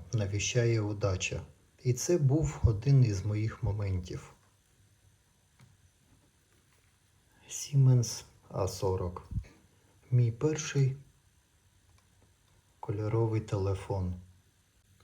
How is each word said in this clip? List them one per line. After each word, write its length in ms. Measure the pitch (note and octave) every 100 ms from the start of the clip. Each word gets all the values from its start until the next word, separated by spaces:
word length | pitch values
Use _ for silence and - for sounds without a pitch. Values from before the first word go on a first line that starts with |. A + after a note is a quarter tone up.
| -
навіщає 680 | A2+ G2 G2+ - B2 A#2 A#2
удача. 600 | G#2 G2+ G2+ F#2 - F2 - - _ _
І 100 | B2+
це 240 | A#2+ - F3
був 420 | C3 D3+ D3 -
один 400 | - G#2 C#3+ C#3
із 220 | A2+ F#2+ G2+
моїх 380 | G#2+ G#2+ -
моментів. 720 | G#2+ G#2 G2 F#2 F2+ F#2 - - _ _ _ _ _ _ _ _ _ _ _ _ - _ _ _ _ _ _ _ _ _ _ _ _ _ _ _ _ _ -
Siemens 720 | - - C#3 C3 B2 A2+ - - - -
А 180 | - F#2
сорок. 600 | - F#2+ F#2 F2+ F2+ - - - - _ _ _ _ -
Мій 200 | B2 A#2
перший 640 | - D3+ D3+ - C#3 C3 - - _ _ _ _ _ _ _ _ _ _ _ _ _ _ _ _ _
кольоровий 640 | - G#2 G#2+ A2+ A2 G#2+
телефон. 720 | - G#2 F#2+ F#2 - G2 F2+ F2+ - - _ _ _ _ _ _